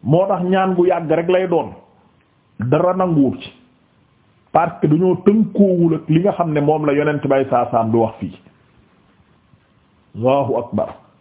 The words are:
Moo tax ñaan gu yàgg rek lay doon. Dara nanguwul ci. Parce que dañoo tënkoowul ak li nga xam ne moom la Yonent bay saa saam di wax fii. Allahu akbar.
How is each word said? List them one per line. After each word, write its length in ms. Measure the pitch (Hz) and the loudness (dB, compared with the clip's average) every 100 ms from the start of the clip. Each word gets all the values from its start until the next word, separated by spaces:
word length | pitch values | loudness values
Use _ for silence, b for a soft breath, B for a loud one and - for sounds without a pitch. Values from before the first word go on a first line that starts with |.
Moo 220 | 110 160 196 | 2 2 2
tax 140 | 185 | -2
ñaan 320 | 180 190 190 180 | 0 0 0 2
gu 100 | 175 | 0
yàgg 240 | 175 160 | 0 -2
rek 180 | 156 170 | -2 0
lay 180 | 185 185 | 0 0
doon. 260 | 165 107 92 _ _ _ _ _ _ _ _ | -2 -4 -12 _ _ _ _ _ _ _ _
Dara 340 | 123 151 180 | -2 0 0
nanguwul 440 | 185 185 160 131 - | 0 0 2 0 -2
ci. 100 | - - _ _ _ _ _ _ _ _ _ | -14 -20 _ _ _ _ _ _ _ _ _
Parce 280 | 156 170 - | 0 0 -2
que 60 | 151 | 0
dañoo 280 | 151 185 180 - | 2 2 2 2
tënkoowul 720 | 214 208 - 202 180 170 156 | 2 0 2 2 4 2 0
ak 140 | - | 0
li 100 | 156 | 0
nga 100 | 196 | 2
xam 220 | - 170 | -2 -2
ne 80 | 147 | 0
moom 240 | 147 151 147 | 0 0 0
la 80 | |
Yonent 340 | 143 147 147 143 | 0 0 -2 0
bay 180 | 135 135 | 0 2
saa 180 | 123 120 | 0 0
saam 200 | 117 110 | -2 0
di 60 | 113 | 0
wax 180 | 113 - | 0 -4
fii. 200 | 95 - _ _ _ _ _ _ _ _ _ _ _ _ _ _ _ _ _ - | -12 -12 _ _ _ _ _ _ _ _ _ _ _ _ _ _ _ _ _ -4
Allahu 420 | 120 135 127 120 | 0 0 0 -4
akbar. 380 | - 104 - - _ _ | -4 -4 -6 -8 _ _